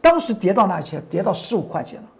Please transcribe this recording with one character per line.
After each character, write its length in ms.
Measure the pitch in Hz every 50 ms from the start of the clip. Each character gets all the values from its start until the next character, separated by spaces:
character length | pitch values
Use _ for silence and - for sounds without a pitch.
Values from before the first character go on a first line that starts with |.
当 180 | - 330 339 330
时 140 | - - 220
跌 200 | 220 - 180 196
到 140 | 233 214
哪 120 | 190 180 160
里 60 | 139
去？ 140 | - 160 143 - -
跌 140 | - 170 196
到 100 | 220 175
十 220 | - - - 240
五 60 | 190
块 200 | - - - 160
钱 180 | - - - 110
了。 60 | - - _